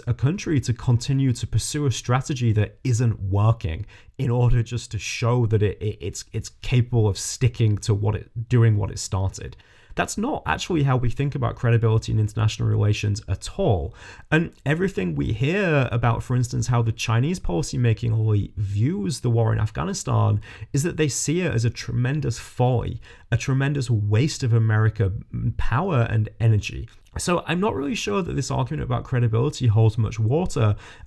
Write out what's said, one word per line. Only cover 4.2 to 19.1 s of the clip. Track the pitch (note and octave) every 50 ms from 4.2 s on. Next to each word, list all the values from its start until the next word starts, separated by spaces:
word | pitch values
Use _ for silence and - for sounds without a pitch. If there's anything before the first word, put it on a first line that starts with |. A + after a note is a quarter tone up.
| B2+ B2
order | A#2+ B2 B2 A#2 B2 A#2+
just | A2+ - A#2+ A#2 - -
to | - G2
show | - - - - B2 A#2 B2 B2 A#2
that | G#2 A2 G#2
it, | G#2 G2+ - -
it, | - G#2+ G#2 -
it's, | - G2 - - - - -
it's | A2 - -
capable | - - - - C3 B2 A#2 - B2 A#2 G#2+ G#2
of | F#2
sticking | - - - - - C3 A2+ - - A2+ G#2 G#2 G2
to | - - G#2
what | G2+ G#2 G#2+ G#2+
it, | - - - - A#2 A2+
doing | - B2+ A#2+ A#2 A2+ G#2
what | G2+ - G2
it | - -
started. | - - G2+ F#2+ F#2+ F#2+ - - - - - - - _ - - - - -
That's | - - - - G#3
not | G#3+ C#4+ - - -
actually | - D#3 - - - F3+ D#3
how | C#3 C#3 C3 B2
we | B2+ A#2
think | - - C#3 C#3+ C3
about | C#3+ B2 A2+ -
credibility | - - A#2 A#2+ A2 A2+ A2 A2 A2 - -
in | A2+ A2
international | G#2 G2+ - A2 G#2+ A2 - - A#2 A2
relations | G#2+ G#2+ G#2 G#2 G#2 - - G#2 G2+ G#2 - -
at | F#2+ - - - - -
all. | F#3+ D3+ G2+ E2 C#2 - - - - - - - - -
And | D3+ E3 E3+ - - - -
everything | C3+ D#3 E3 F#3+ F#3 - F#3+ F#3 F3 D#3
we | C#3 C#3 A#2
hear | G#2+ - B2 D3 F3+ G#3 G3+ E3+ D3+ C#3 B2+ -
about, | - A#2+ B2 A#2+ A2+ A2
for | - - B2
instance, | B2 B2 - B2+ B2 A2
how | - A#2+ A#2
the | A#2 A2+
Chinese | A2+ - - - A2 A#2 C3 D#3+ F#3 F3+
policymaking | - - F3 E3 B2 - - C3 A#2+ A#2 G#2+ - A#2+ A#2
elite | A2 A2+ A2 A2 G#2 G#2 G2 - - G2+
views | G#2 G2 G2+ G#2 A#2 D3 F#3+ G#3 G3 F3+